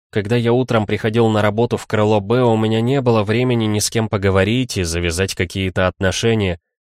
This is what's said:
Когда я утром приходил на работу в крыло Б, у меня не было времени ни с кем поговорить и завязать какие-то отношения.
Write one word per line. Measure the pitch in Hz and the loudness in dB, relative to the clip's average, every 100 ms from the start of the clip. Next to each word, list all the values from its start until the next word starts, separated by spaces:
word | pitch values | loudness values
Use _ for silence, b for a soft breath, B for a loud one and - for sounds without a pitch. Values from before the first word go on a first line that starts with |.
| _ | _
Когда | 110 101 120 | -6 -2 0
я | 117 | 2
утром | 123 127 117 104 | 0 2 0 0
приходил | 107 113 117 113 | -2 0 2 2
на | 107 | 2
работу | 104 104 120 104 | 0 0 -2 -2
в | - | -2
крыло | 107 107 107 | 0 2 2
Б, | 98 123 | 2 2
у | 123 110 | 2 2
меня | 110 113 | 2 0
не | 120 139 | 0 0
было | 123 113 | 2 2
времени | 101 113 127 117 | 2 0 0 0
ни | 110 104 | 0 -2
с | - | -2
кем | 113 110 | -2 -2
поговорить | 104 98 95 98 123 123 101 | 0 2 2 2 0 -2 -4
и | |
завязать | 85 85 85 82 95 | -4 -2 -2 -2 -4
какие-то | - 90 98 92 95 92 | -4 -6 -4 -4 0 -2
отношения. | - 95 - 117 113 95 85 _ _ | 0 -2 0 0 0 0 -4 _ _